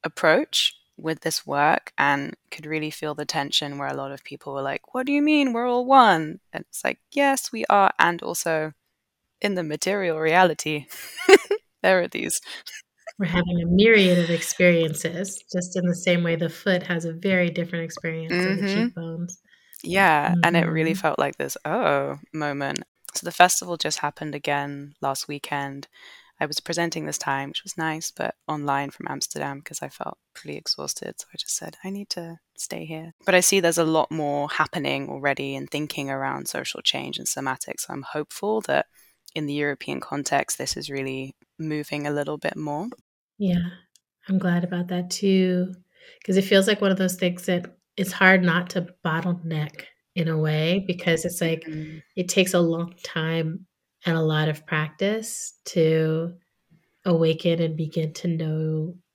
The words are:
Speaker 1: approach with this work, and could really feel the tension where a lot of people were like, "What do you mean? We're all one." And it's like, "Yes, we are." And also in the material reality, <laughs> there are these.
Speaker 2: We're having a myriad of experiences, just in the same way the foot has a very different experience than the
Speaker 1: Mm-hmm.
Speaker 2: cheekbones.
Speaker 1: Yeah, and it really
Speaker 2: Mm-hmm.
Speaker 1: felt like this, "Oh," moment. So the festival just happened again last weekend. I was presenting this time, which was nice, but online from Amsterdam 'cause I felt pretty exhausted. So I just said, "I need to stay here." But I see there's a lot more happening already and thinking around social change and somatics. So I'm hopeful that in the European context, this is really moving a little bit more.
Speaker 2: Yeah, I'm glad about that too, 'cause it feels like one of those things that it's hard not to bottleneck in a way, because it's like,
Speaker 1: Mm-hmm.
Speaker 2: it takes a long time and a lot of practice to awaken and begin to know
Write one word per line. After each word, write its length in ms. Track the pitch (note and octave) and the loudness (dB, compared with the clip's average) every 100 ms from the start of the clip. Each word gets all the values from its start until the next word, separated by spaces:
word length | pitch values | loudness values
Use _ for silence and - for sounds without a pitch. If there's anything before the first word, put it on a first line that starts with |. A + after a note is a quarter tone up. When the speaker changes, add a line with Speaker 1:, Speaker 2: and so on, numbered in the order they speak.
Speaker 1:
approach 720 | D#3 - E3 E3+ D#4 - - - _ - | -8 2 4 4 2 0 -2 -4 _ -10
with 260 | D#3+ D#3 | -6 -4
this 240 | E3 - - | -4 -4 -4
work, 460 | C#3 D3 - - - | 2 4 2 -2 0
and 380 | C#3+ C#3+ C#3 - _ | 2 2 -2 -10 _
could 140 | - D3 | -16 -8
really 240 | D#3 D3+ | -6 -6
feel 260 | - D3+ D3 | -6 -8 -6
the 100 | D3 | -6
tension 520 | D#3+ C#3+ - D3 C#3+ | -4 -2 -2 -4 -6
where 120 | C#3 | -6
a 40 | |
lot 180 | C#3 C3+ | -6 -8
of 100 | C#3 | -12
people 300 | - C#3 - | -14 -14 -10
were 80 | C#3 | -6
like, 320 | C#3 - _ | -4 -6 _
"What 120 | B3+ C4 | -6 0
do 60 | |
you 100 | C#4+ | 2
mean? 300 | D4 D4+ C4+ | 4 4 2
We're 140 | A#3 B3 | 0 0
all 180 | B3 B3 | 0 6
one." 540 | C4+ A3+ E3 D#3 F3+ _ | 8 10 6 2 -8 _
And 100 | - - | -14 -12
it's 140 | - - | -4 -4
like, 140 | - _ | -4 _
"Yes, 400 | C#4 C#4 C4+ - | 2 2 2 -4
we 140 | A3+ A3 | -8 2
are." 220 | G3+ G3 - | 6 6 6
And 220 | E3+ F3 | 2 2
also 480 | - F3 E3+ D#3+ D#3 - _ _ _ _ _ _ | -6 -6 -2 -2 -4 -10 _ _ _ _ _ _
in 140 | G3+ F#3 | -2 -2
the 80 | |
material 560 | D#3 D#3 - G3+ F3+ D#3 | -4 -4 -2 0 -2 0
reality, 680 | D#3+ E3+ F#3 D#3 D3+ D3+ D3+ - - - F4+ | 4 6 6 4 -4 -4 -6 -16 -16 -2 8
<laughs> 560 | F#4 - G#4 _ _ | 8 6 -6 _ _
there 180 | - F#3 | 4 4
are 60 | F3 | 2
these. 340 | - - - - - - - _ _ - - | -4 -4 -6 -8 -16 -16 -18 _ _ -20 -6
Speaker 2:
We're 60 | F3+ | 0
having 340 | F3 F3 F3 | 0 2 0
a 40 | E3+ | 4
myriad 520 | F3+ A3 A3 F#3 F3 | 6 8 8 8 6
of 100 | E3+ | 4
experiences, 1120 | E3+ - - F3+ E3+ D#3+ D3+ D#3+ F3 F#3+ - _ | 0 -2 4 6 6 4 0 -4 -4 -8 -8 _
just 240 | F3+ F3 F#3 | -6 -4 -2
in 80 | F3+ | 0
the 100 | F3 | 0
same 280 | F#3 F3 | 2 2
way 120 | E3+ E3 | 2 0
the 120 | E3 | -2
foot 340 | - - F3+ | -2 0 0
has 220 | F3+ E3+ E3 | 0 -4 -4
a 80 | |
very 360 | E3 G3 F#3 F3 | -4 0 2 2
different 340 | F3 E3+ E3+ E3 | 0 -4 -4 -8
experience 580 | - E3 E3 D#3+ F3 | -6 -6 -6 -2 0
than 140 | F#3 F#3+ | 0 0
the 60 | |
Speaker 1:
Mm-hmm. 100 | G3 G3+ A#3+ | 0 0 0
Speaker 2:
cheekbones. 520 | E3+ E3 E3 F3 - _ _ _ - | -4 -8 -6 -8 -10 _ _ _ -14
Speaker 1:
Yeah, 520 | - F#3+ F#3+ D3+ D3 F3 | -2 4 6 6 4 4
and 140 | E3 E3+ | 4 4
it 80 | E3 | 2
really 240 | D#3+ D#3+ | 0 0
Speaker 2:
Mm-hmm. 80 | F#3+ | 0
Speaker 1:
felt 180 | D#3+ - | -2 0
like 180 | C#3+ C#3 | -2 -2
this, 180 | C#3 - D3+ | -8 -6 -4
"Oh," 540 | G3 G#3 C#3+ C#3 C#3 - | 0 2 0 -2 -8 -10
moment. 500 | D#3 D3 C#3 C#3 C#3 - _ - | -6 -6 -4 -4 -6 -10 _ -10
So 120 | - F3 | -8 -8
the 60 | |
festival 460 | - F3+ - F3+ E3+ | 6 6 6 -4 -6
just 220 | D#3+ - | -4 -2
happened 360 | D3 - D#3 D3 | -4 -6 -10 -6
again 600 | D3 C#3+ C#3+ C#3+ C#3+ _ | -2 -2 -2 -8 -12 _
last 260 | C#3 C3+ - | -4 -4 -6
weekend. 580 | C#3+ - C#3+ C#3 C#3 - _ - - _ _ | -10 -6 -6 -4 -8 -16 _ -20 -20 _ _
I 40 | D3 | -6
was 140 | D3+ | -4
presenting 440 | - E3+ E3+ D#3+ D3+ | -4 -2 -2 -2 -6
this 120 | C#3+ | -6
time, 320 | - C#3 C#3 | -4 -4 -4
which 140 | - | -8
was 140 | - - | -10 -6
nice, 340 | D#3+ D#3+ - | -4 -4 -8
but 240 | - - - - | -6 -8 -6 -8
online 440 | D3+ C#3+ C#3 C#3 | -6 -2 -2 -2
from 160 | - - | -8 -10
Amsterdam 520 | C#3 - D3 C#3+ C#3 | -8 -8 -6 -8 -8
'cause 200 | - - | -12 -12
I 80 | - | -12
felt 280 | - - - _ | -10 -12 -12 _
pretty 240 | - D#3 D3 | -18 -14 -12
exhausted. 580 | - - - - - - | -8 -6 -6 -8 -10 -12
So 80 | - | -14
I 40 | - | -12
just 180 | - - | -8 -8
said, 220 | C#3 - | -8 -12
"I 60 | F#3+ | -10
need 200 | G3+ G3+ | -10 -8
to 280 | - E3 E3 _ - | -10 -10 -14 _ -14
stay 280 | - - D#3+ | -10 -10 -10
here." 280 | D#3+ D#3+ _ - | -12 -14 _ 2
But 100 | F#3 | 4
I 60 | |
see 180 | F3 G3 | 6 4
there's 180 | E3+ E3 | 4 2
a 60 | D#3+ | 2
lot 260 | D#3+ - | 2 0
more 380 | D#3 D3 C#3+ D3 | -2 -2 -2 -4
happening 600 | - D3+ F3 C#3 C#3 C3+ | -2 -2 -2 -2 -4 -6
already 460 | C#3 C#3+ C#3 C#3 C3+ | -2 -2 -2 -4 -8
and 140 | C#3 | -6
thinking 400 | C#3+ D3+ - C#3 | -6 -6 -6 -6
around 380 | C3+ C3+ C3+ - | -4 -4 -6 -6
social 340 | - - - | -8 -8 -4
change 360 | - C3 C#3 - | -4 -2 -8 -8
and 100 | - | -6
somatics. 540 | - C3+ C3 - - | -4 -6 -6 -8 -10
So 120 | - | -8
I'm 100 | C#3 | -10
hopeful 580 | C3+ D3+ D3+ - G3+ A3 | -8 -8 -8 -6 -4 -2
that 260 | - C#3+ - _ _ _ - D#3 | 0 -2 -2 _ _ _ -12 -8
in 100 | D3 | -4
the 60 | |
European 460 | C#3+ D3 C#3 - C#3 | -2 -4 -4 -8 -8
context, 560 | - C#3+ C#3 C#3+ - - | -6 -8 -2 0 0 -4
this 200 | C#3 - | -6 -6
is 120 | C#3+ | -8
really 460 | C#3 C3+ C3 C3+ - _ - | -8 -6 -8 -10 -14 _ -10
moving 500 | D#3 D3+ D3 D3 D3 | -6 -6 -6 -6 -4
a 40 | |
little 260 | D3 D3 D3+ | -4 -4 -4
bit 180 | D#3+ - | -6 -4
more. 300 | D3+ D3 A3 - _ _ _ _ | -6 -6 -8 -10 _ _ _ _
Speaker 2:
Yeah, 320 | G3 F3 F3 F3+ _ _ _ _ - | 0 0 -2 -8 _ _ _ _ -2
I'm 100 | F#3+ | 0
glad 240 | F3+ F3 F3 | 2 0 0
about 220 | F3 F3+ | -4 -4
that 200 | F3+ F3+ | -4 -6
too, 640 | - G3 F#3+ F#3 F3+ F#3 - _ _ - - - | -2 2 4 4 2 -2 -6 _ _ -20 -14 0
'cause 120 | F#3+ | 0
it 60 | F#3+ | 6
feels 220 | G3 F#3+ | 4 4
like 140 | G3+ | 2
one 100 | G3 | 2
of 60 | F#3+ | 2
those 180 | F#3 F3+ | 0 0
things 300 | F3+ F3+ - | -2 -2 -2
that 300 | F3 F3 _ _ - | -2 -4 _ _ -6
it's 160 | F#3 | -6
hard 300 | - F#3 F#3+ | 4 6 8
not 260 | F3+ E3+ F3 | 6 2 0
to 160 | F3+ D#3+ - E3+ | -4 -6 -6 -4
bottleneck 800 | D#3+ F3 F3 E3 D#3 D3+ - - _ _ F3+ | -2 -2 -4 -4 -4 -6 -8 -20 _ _ -2
in 140 | E3 | 0
a 80 | D#3+ | 2
way, 420 | D#3 D3+ D#3+ F#3+ F#3+ | 2 2 2 0 0
because 380 | F3 - D#3+ F3 | -2 2 2 0
it's 160 | - | -2
like, 240 | E3 E3 D#3+ | -2 -2 -4
Speaker 1:
Mm-hmm. 320 | D#3 D#3 D#3+ _ - | -8 -10 -12 _ -8
Speaker 2:
it 140 | F3+ | -2
takes 240 | G3+ F#3 | 2 4
a 60 | F3+ | 4
long 320 | E3+ E3 E3+ - | 4 2 -4 -10
time 600 | - E3 D#3+ E3 D#3+ F3 - _ _ _ - | -8 -4 0 0 -2 -6 -12 _ _ _ -2
and 100 | E3 | 2
a 40 | |
lot 260 | D#3 D#3 D#3 | 2 2 0
of 160 | D3+ - | -2 -2
practice 960 | D#3 D3+ - G3 A3 A3 - - _ - | -2 -2 -2 -2 -2 -6 -10 -12 _ -4
to 680 | F3+ D#3+ D#3+ D#3+ D#3+ E3+ F3 _ _ _ _ _ _ F#3 | 2 4 4 2 0 -4 -10 _ _ _ _ _ _ 0
awaken 560 | E3 E3 D#3+ F3 E3 | 4 4 2 0 0
and 140 | E3 D#3 | 0 -2
begin 360 | D#3 E3 D#3+ | -4 -2 -4
to 140 | - F3 | -4 -4
know 680 | E3 D#3+ D#3 D#3 D#3 D#3+ F3+ _ | -2 -2 -2 0 -2 -4 -8 _